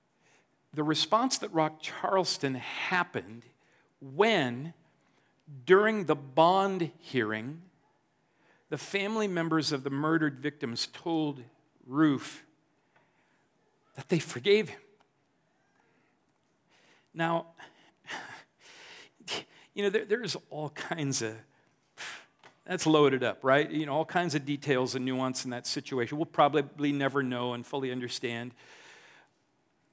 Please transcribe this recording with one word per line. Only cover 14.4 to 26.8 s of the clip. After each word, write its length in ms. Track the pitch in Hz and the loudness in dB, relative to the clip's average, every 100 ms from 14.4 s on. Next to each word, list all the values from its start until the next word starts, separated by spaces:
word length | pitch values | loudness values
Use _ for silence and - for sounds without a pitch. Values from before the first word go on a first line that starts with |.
| 190 208 170 | 4 4 2
him. 120 | - _ _ _ _ _ _ _ _ _ _ _ _ _ _ _ _ _ _ _ _ _ _ _ | -8 _ _ _ _ _ _ _ _ _ _ _ _ _ _ _ _ _ _ _ _ _ _ _
Now, 340 | 160 165 170 - - - _ _ _ - - - - - | -2 0 0 -4 -16 -20 _ _ _ -14 -12 -12 -18 -20
<laughs> 1200 | _ - - - - - _ - - - - - | _ -20 -20 -20 -20 -20 _ -10 -10 -10 -20 -12
you 80 | - | -2
know, 80 | 202 | 0
there, 140 | 202 | 0
there's 320 | - 226 202 - - | 0 -2 -2 -8 -10
all 200 | 147 151 | -10 -8
kinds 500 | - - 170 139 123 | -8 -8 -4 -2 -2
of, 140 | 110 113 - _ _ _ _ - - - - _ - _ | -4 -8 -18 _ _ _ _ -14 -12 -12 -20 _ -20 _
that's 220 | - 180 160 | -8 -2 4
loaded 380 | 156 143 131 | 8 6 4
up, 180 | 120 95 | 0 0
right? 260 | 135 139 156 | 4 4 4
You 180 | 151 147 | -4 -2
know, 60 | |
all 120 | 143 | -2
kinds 320 | 156 180 175 147 | 0 -2 0 -2
of 80 | 135 | -4
details 480 | 143 143 127 127 | -4 0 2 2
and 100 | 127 | -2
nuance 400 | 127 131 131 127 | -4 -2 -2 -4
in 60 | 127 | -6
that 160 | 123 - | -6 -6
situation 500 | 147 - 131 117 147 | -6 -4 -4 -4 -4
we'll 100 | 160 | -4
probably 680 | - 143 151 139 - | 4 4 4 0 -2